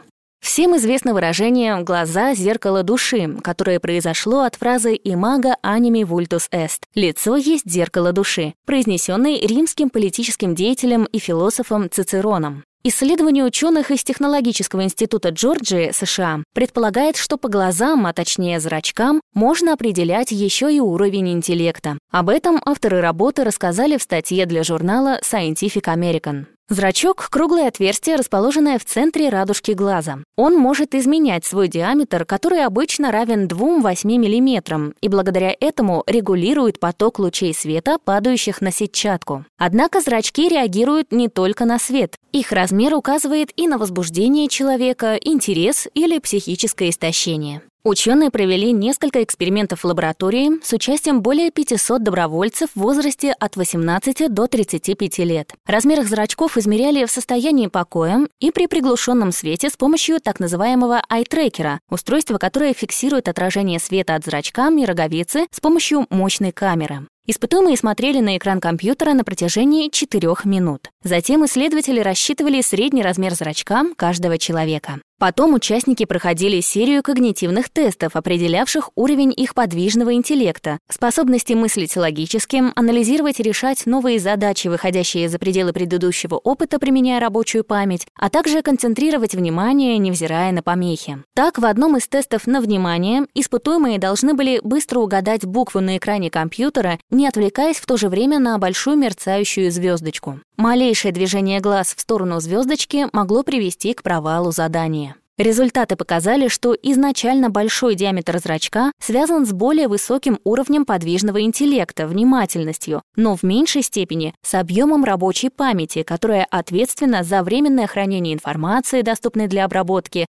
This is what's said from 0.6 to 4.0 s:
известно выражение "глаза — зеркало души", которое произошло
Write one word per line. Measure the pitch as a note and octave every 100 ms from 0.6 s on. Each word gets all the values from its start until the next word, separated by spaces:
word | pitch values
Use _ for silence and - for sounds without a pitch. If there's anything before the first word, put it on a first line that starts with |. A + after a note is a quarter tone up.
| F4+ E4+
известно | A3 C4 B3+ G3+
выражение | E3 E3+ A3+ B3 A3+ F#3+
"глаза — | F3 F3 D#3+ F3+ C4 G#3+
зеркало | F#3+ A3+ G3 F#3+
души", | F3+ A#3+ - A#3 D#3 A3
которое | - F3 F#3+ F3
произошло | - F3